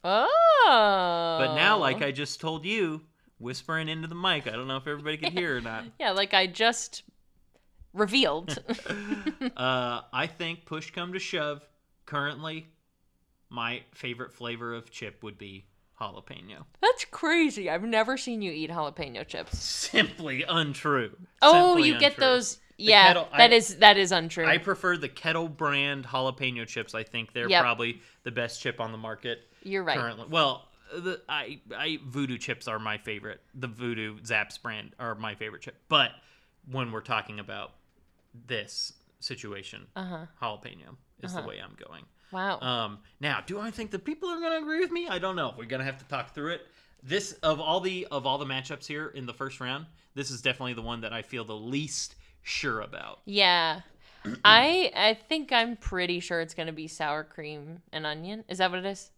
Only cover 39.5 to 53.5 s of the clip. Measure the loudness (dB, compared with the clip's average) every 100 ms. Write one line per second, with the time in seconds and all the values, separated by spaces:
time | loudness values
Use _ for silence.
39.5 | -12 -14 -18 -16 -12 -12 -12 -16 _ -10
40.5 | -8 -14 -20 -20 -20 _ _ -12 -10 -12
41.5 | -14 -16 -18 -20 -20 -20 _ _ -6 -4
42.5 | -4 -2 -2 -4 -8 _ _ -4 -4 -4
43.5 | -8 -8 -10 -8 -8 -8 -8 -6 -4 -4
44.5 | -4 -4 -2 -2 -4 -4 -4 -4 -4 -6
45.5 | -6 -8 -6 -6 -10 -8 -8 -8 -8 -8
46.5 | -8 -12 _ _ _ -4 -4 -4 -2 0
47.5 | 0 0 0 -2 -6 -6 -4 -2 -2 -4
48.5 | -6 -8 -12 -10 -10 -10 -10 -12 -10 -10
49.5 | -8 -8 -8 -10 _ _ -10 -8 -4 -4
50.5 | -2 -6 -6 -8 -8 -6 -8 -8 -10 -8
51.5 | -10 -4 -4 -4 -8 -8 -14 -20 _ -8
52.5 | -6 -4 -6 -8 -12 -14 -16 -4 4 6